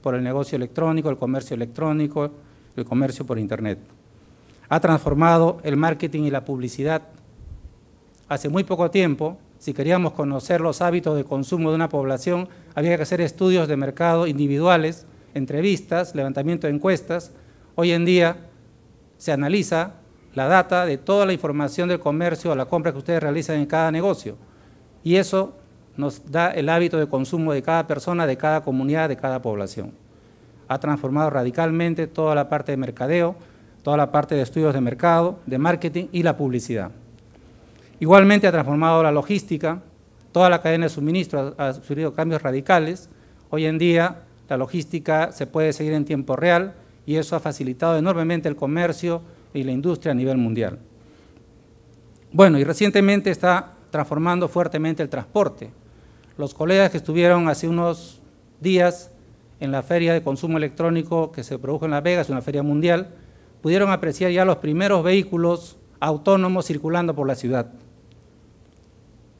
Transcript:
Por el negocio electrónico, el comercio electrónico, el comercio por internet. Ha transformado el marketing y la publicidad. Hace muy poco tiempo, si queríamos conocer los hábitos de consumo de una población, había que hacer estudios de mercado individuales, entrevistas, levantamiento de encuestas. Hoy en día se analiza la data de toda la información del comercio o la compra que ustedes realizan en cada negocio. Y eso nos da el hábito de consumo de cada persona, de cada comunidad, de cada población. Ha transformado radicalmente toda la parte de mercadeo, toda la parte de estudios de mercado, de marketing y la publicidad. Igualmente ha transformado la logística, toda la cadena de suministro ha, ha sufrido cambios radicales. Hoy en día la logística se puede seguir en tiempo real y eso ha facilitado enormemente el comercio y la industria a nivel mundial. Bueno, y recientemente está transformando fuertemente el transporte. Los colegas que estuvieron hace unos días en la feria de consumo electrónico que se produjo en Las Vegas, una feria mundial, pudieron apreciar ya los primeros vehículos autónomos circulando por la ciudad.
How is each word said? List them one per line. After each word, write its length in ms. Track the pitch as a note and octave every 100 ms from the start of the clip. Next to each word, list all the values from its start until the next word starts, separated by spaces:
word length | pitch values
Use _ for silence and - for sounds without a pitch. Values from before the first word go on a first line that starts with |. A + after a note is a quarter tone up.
Por 140 | C#3 B2+
el 80 |
negocio 320 | B2+ C3+ C3+ C#3
electrónico, 560 | B2 - D#3+ D#3+ D3+
el 60 | C3+
comercio 360 | B2 C3+ -
electrónico, 760 | A#2+ A#2 A#2 D#3 D3+ D3 D3 D3 D3 - - - -
el 100 | A#2
comercio 400 | A#2+ C3+ B2+ B2+
por 120 | A#2
internet. 400 | G#2 A2 A2 F#2+ - - _ - - _ _ - -
Ha 100 | D#3
transformado 800 | D#3+ D#3 D3+ C#3+ E3 E3 E3 F3
el 140 | D#3 C#3+
marketing 460 | E3 D3+ D#3+ D3+
y 80 | D3+
la 120 | C#3
publicidad. 600 | A#2+ C3+ B2 - C#3+ D#3+ - - - - - - - - _ _ _ _ _
Hace 200 | C#3+ D3
muy 140 | E3+
poco 260 | F3+ F3+ E3+
tiempo, 480 | G3 F3 C#3 D#3 F3+ - _
si 140 | -
queríamos 400 | C#3 C#3+ F#3 E3
conocer 460 | D3+ C#3+ C#3 - F3
los 220 | E3 C#3
hábitos 340 | F3 F3 E3 D3+
de 80 |
consumo 460 | C#3 C#3 C3 F3 D#3+
de 60 | D#3+
una 140 | D#3+
población, 600 | D3+ C3+ C3 F3 F3 F#3 - -
había 220 | - D#3+ E3+
que 80 |
hacer 180 | D3 F3+
estudios 460 | E3 - F#3 F#3 D#3
de 100 | C#3+
mercado 480 | C#3 C3+ E3+ E3 E3+
individuales, 800 | C#3+ C#3+ C#3 F3 E3+ D#3+ E3 - - - -
entrevistas, 800 | C3 C#3+ F#3+ F#3 - E3+ F3 D3+
levantamiento 500 | C3+ C3+ D3 E3+ D#3
de 80 |
encuestas. 580 | D3 F#3 F3 - E3+ E3+ - - - - -
Hoy 160 | F3
en 140 | E3+ E3+
día 420 | F3+ E3+ F3 - - - _ _ - _ _
se 140 | -
analiza 640 | C#3 C#3+ G3+ F3 E3 F3 - - _ -
la 140 | C3+ C3+
data 380 | F#3 F3+ F3+ F3+
de 120 | C#3
toda 280 | - G3+ G3
la 80 |
información 560 | F3+ D#3 D3 C#3+ - F3
del 100 | F3
comercio 520 | D#3 D3+ E3+ D#3+ F3
o 40 | C#3
la 100 | B2+
compra 260 | E3+ D#3+
que 60 | C3+
ustedes 240 | C3+ E3+
realizan 360 | D3+ D3+ D#3 D3+
en 100 | C#3+
cada 240 | D#3+ D#3+
negocio. 460 | D#3+ G3 F3 - A2 - - - - - -
Y 140 | E3 F#3
eso 360 | F#3+ F#3+ G3 - - - _ -
nos 340 | C#3+ - -
da 200 | D3+ F3+
el 180 | F3 D3
hábito 280 | E3+ F3 E3
de 100 | D3+
consumo 440 | C3+ C3 E3+ D#3+
de 100 | C#3+
cada 240 | B2+ E3 D3+
persona, 400 | C#3+ - F3 D#3+
de 120 | B2+
cada 260 | D#3 D#3
comunidad, 460 | D3+ C3 C3+ D#3 D#3+
de 80 | B2+
cada 240 | C3+ B2+
población. 500 | B2 G#2 F#2+ - G2 - - _ _ _ - - -
Ha 100 | C3+
transformado 500 | D3+ D3 C#3 C#3+ D#3
radicalmente 760 | C3+ B2 A#2+ E3 E3 E3+ E3 D#3+
toda 260 | - D#3
la 140 | D3 C#3
parte 240 | D3 C3+
de 60 | C#3
mercadeo, 580 | B2+ A#2+ C3 E3+ E3+ F3+ - - - -
toda 140 | - D3
la 140 | C#3+
parte 240 | D3 C#3+ D3
de 60 |
estudios 320 | B2+ D#3+ D#3
de 80 | C3+
mercado, 580 | A#2+ A#2+ E3+ E3 E3+ F3+ -
de 120 | C3
marketing 480 | D#3+ E3+ E3+ E3+ F3+
y 120 | F3
la 140 | E3+ -
publicidad. 540 | C#3 B2 A#2 A2+ F2+ - - - - - - - - - - -
Igualmente 480 | D#3+ G3 G3 G#3 G3
ha 40 |
transformado 520 | E3 C3+ D3 D#3+ E3
la 80 | D#3+
logística, 720 | D3 D3 G#3 G3 D#3 D#3+ F3 - _ _ - -
toda 180 | E3+ F#3
la 120 | E3+
cadena 240 | E3 E3 E3
de 40 |
suministro 640 | D3+ D3 F3+ E3+ D3 C3+ -
ha, 100 | C#3
ha 60 |
sufrido 400 | C3 - C#3+ D#3+
cambios 280 | - E3 D#3
radicales. 680 | C#3 C3 C#3 F3+ D#3 F3+ - - - - -
Hoy 160 | D3+ D#3
en 120 | D#3+
día 460 | E3+ E3+ F3 E3+ - - -
la 80 | C3
logística 760 | C3 F3 C#3+ E3+ C#3+ D#3 E3
se 140 | - C3+
puede 280 | D#3+ D#3
seguir 200 | D3 D#3
en 120 | D#3 D3
tiempo 300 | D3 C3+ C3
real 380 | F3 F3 F#3+ - - - -
y 120 | D#3
eso 180 | D3+ E3
ha 40 |
facilitado 580 | D#3+ B2+ C3 B2+ E3 D#3+
enormemente 500 | E3 E3+ E3 E3+ D#3
el 80 | D3
comercio 640 | C#3 D#3+ F3 - F3 E3+ E3+ - -
y 100 | C#3+
la 80 | C3
industria 420 | C3 D#3+ D#3+ D#3+
a 20 | B2+
nivel 220 | C3 C3
mundial. 420 | A2+ A2 G#2 - - - - - - - - - _ - - - - - -
Bueno, 260 | D#3+ F#3+ D3
y 60 |
recientemente 640 | C#3 E3 G#3 G3+ G3+ G3+ G3+
está 440 | F3 F3+ F3+ F#3+ - -
transformando 560 | D#3 D3 D3+ E3+ F3 F3
fuertemente 560 | F3 E3 E3 D#3 D#3+
el 60 | D3
transporte. 600 | C3+ - G#3 F3+ - A2+ - - - - - - -
Los 160 | C#3+
colegas 360 | - D#3 F#3+ F#3+
que 80 | F3
estuvieron 520 | D3+ D#3+ F3 F3 E3
hace 180 | C#3+ E3
unos 540 | E3+ E3+ E3+ - - - _ _ _
días 500 | D#3+ F#3 F3 F3 - - - - _ -
en 120 | C#3
la 120 | C3+
feria 300 | B2+ F3 E3+
de 100 | E3
consumo 340 | D#3 C#3 E3+ D#3+
electrónico 760 | D3+ - E3 E3+ E3 E3 D#3+
que 120 | D#3+
se 160 | A#2 C3
produjo 260 | C3 D3 D#3+
en 60 |
Las 100 | C#3+
Vegas, 280 | D#3 F3+ D3
una 120 | C3+
feria 220 | B2+ C#3+
mundial, 460 | D3 D3 E3+ E3+ F#3 - - - - -
pudieron 300 | D#3+ F#3 G3+
apreciar 400 | F#3 E3 C#3+ F3+
ya 120 | F3
los 140 | F#3 D3+
primeros 460 | D3+ D#3 G3 G3
vehículos 720 | E3 F#3+ F#3+ F3 E3+ E3+ E3+ - - -
autónomos 640 | D3 D3+ D3+ G3 F#3 F#3 -
circulando 480 | D3+ D#3+ F3 E3+
por 140 | D3 C3+
la 80 | B2+
ciudad. 360 | A#2+ B2+ A#2 - - - _ - _ _ - _ - _ _ _ _ - -